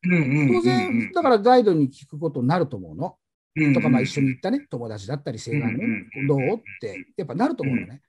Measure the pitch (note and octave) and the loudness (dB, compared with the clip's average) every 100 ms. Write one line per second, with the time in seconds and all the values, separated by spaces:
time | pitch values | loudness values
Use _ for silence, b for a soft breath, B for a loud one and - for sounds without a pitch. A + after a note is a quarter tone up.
0 | F3+ F3 C#3 C#3+ C#3+ A#2 A#2 B2 A2 - | 2 2 2 2 4 4 4 2 0 -2
1 | - - D#4 A#3 G#3 B3+ G#3+ E3 C#3 - | -2 0 4 4 6 6 6 4 0 -2
2 | - D3+ D#3+ C#3+ B2 F3 E3 G#2 F2 D#2+ | -18 -8 -6 -2 0 0 0 -4 -14 -10
3 | E3+ - _ _ _ - D3+ B2+ A2+ B2 | -10 -10 _ _ _ -2 2 2 4 2
4 | C3 - C3+ B2+ F#3 C4+ C#4+ B2+ A#2 G#2 | 0 0 -2 0 -2 -4 -4 -12 -10 -12
5 | G2+ C#3+ - A2 - D3 B2 A2 A2+ A2 | -10 -10 -8 -12 -6 -4 -2 -4 -4 -6
6 | F#2 - C#3 C#3+ C3 A3+ - - A2+ F#2+ | -8 -6 0 0 0 -2 -6 -14 -12 -12
7 | F2+ - F3+ D#3+ C4 E4 C#3 A#2+ F2+ B2+ | -16 -12 -8 -2 -2 -2 -4 -4 -6 -16